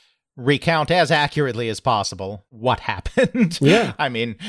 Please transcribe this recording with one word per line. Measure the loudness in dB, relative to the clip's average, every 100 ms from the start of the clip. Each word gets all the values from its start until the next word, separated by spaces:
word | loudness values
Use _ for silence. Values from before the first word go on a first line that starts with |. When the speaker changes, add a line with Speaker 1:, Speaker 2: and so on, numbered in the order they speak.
| _ _ _ -4
Speaker 1:
recount | 0 0 2 0 2
as | 2 4
accurately | 2 0 0 -2 -2 -6
as | -4
possible | 0 0 0 -6 -8 -10 -16
what | -4 -2 0
<laughs> | -2
happened. | -6 -4 0 0 2 0 2
Speaker 2:
Yeah. | 4 4 2 -2
Speaker 1:
I | -4
mean, | -2 -4 -6